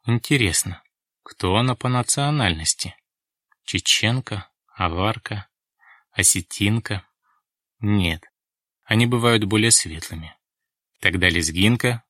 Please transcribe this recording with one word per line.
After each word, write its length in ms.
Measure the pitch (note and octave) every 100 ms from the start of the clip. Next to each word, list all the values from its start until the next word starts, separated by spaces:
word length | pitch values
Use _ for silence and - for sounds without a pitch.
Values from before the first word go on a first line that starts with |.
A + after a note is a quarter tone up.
| -
Интересно, 760 | A#2 - C#3+ G2 - - - _ _ _ _
кто 340 | - - F#2 G2+
она 180 | B2+
по 140 | A#2+ B2+
национальности? 1040 | B2 A#2+ - C#3+ D3+ G2+ D#2+ D#2+ - - - _ _ _ _ _ _ -
Чеченка, 800 | G#2+ - - A2 B2+ - G2+ - _ _
аварка, 760 | - F2 E2+ G2+ A2+ - G#2 - _ _ _ _ - _
осетинка? 920 | - - F#2+ - - G2+ A2+ - G2+ - _ _ _ _ _ _ -
Нет, 440 | G#2 G#2 F2 D#2+ - _ _ _ _ _
они 220 | - A2+ A#2+
бывают 380 | A#2+ A#2+ A2+
более 260 | G2+ G#2+ A2+
светлыми. 640 | - - D#2+ - D#2+ D#2+ - _ _ _ _ _ -
Тогда 280 | G#2+ A2 F2+
лезгинка 720 | E2+ D#2+ E2+ G#2 A#2+ B2 A#2+